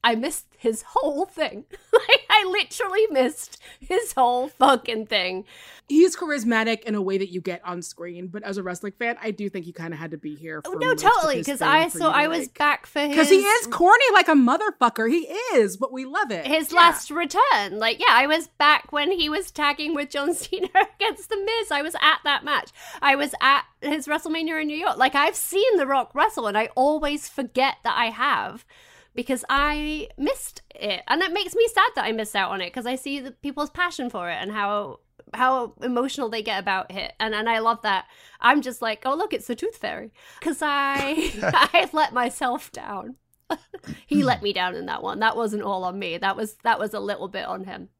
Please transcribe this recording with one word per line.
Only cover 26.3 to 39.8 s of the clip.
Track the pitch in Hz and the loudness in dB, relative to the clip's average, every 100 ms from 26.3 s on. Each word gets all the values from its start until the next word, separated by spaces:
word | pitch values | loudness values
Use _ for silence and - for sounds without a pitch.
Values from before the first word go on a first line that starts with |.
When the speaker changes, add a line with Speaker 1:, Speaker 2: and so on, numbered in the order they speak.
| 349 226 | 0 -2
Speaker 1:
and | 208 | 0
I | 226 - | -2 2
always | 277 302 294 294 - | 2 2 -2 -4 -8
forget | - 254 - 262 - | -8 -4 0 0 0
that | 226 - | -4 0
I | 233 | -2
have, | 220 269 240 - 226 _ _ _ - _ - | 0 0 0 -2 -10 _ _ _ -20 _ -10
because | 247 262 - | -4 -4 0
I | 269 294 302 302 311 - - | 0 2 0 -4 -6 -10 -6
missed | 285 539 - - _ - | -4 -4 -8 -16 _ -10
it. | 208 185 - | -6 -4 -2
And | 311 | 0
it | 370 | 0
makes | 359 381 415 | -2 -2 2
me | 453 | 2
sad | 415 453 294 | 4 2 2
that | 226 | -2
I | |
missed | 226 214 202 | -2 -2 -2
out | 190 | -2
on | 196 | -2
it, | 175 | -6
'cause | 254 226 | -6 -6
I | 254 | -6
see | 285 285 | -6 -8
the | 262 | -10
people's | - 285 285 294 | -10 -10 -6 -8
passion | - 359 - 247 | -2 -4 -4 -8
for | 214 175 | -6 -6
it | 170 | -6
and | 190 | -6
how, | 214 202 208 185 - _ _ - | -4 -2 -2 -4 -12 _ _ -14
how | 208 254 262 240 _ | 0 2 2 -2 _
emotional | 254 240 262 269 233 | -4 -2 -2 -4 -4
they | 226 | -4
get | 214 196 | -4 -4
about | 196 190 - | -2 -2 -4
it. | 190 - - | -10 -10 -6
And, | 220 | -4
and | 214 220 | -2 0
I | 226 | 2
love | 226 226 | 2 0
that. | 214 190 - - - - | 0 -2 -2 -20 -20 0
I'm | 240 294 | 2 2
just | 254 240 | 0 -6
like, | 226 214 262 | -6 -4 -4
"Oh, | 294 | -2
look, | 403 | -2
it's | - - | -6 -6
the | 233 | -6
Tooth | 403 | -6
Fairy." | - | -8